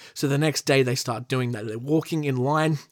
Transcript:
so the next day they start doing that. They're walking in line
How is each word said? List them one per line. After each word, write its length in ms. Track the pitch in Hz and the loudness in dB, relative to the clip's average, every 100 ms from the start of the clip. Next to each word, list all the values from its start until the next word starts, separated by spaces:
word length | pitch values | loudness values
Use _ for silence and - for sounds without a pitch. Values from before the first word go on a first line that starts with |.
| - | -18
so 120 | - 143 | -4 0
the 100 | 143 | 2
next 240 | 156 - | 2 0
day 200 | - 135 | 2 4
they 120 | 127 | 4
start 340 | 127 - 113 123 | 0 -2 -6 -2
doing 240 | 131 123 | -2 -2
that. 140 | 117 107 | -4 -6
They're 120 | 113 | -6
walking 460 | 135 156 - 160 | 0 0 0 -2
in 120 | 143 127 | -2 0
line 420 | 131 156 156 151 - | 2 2 2 0 -4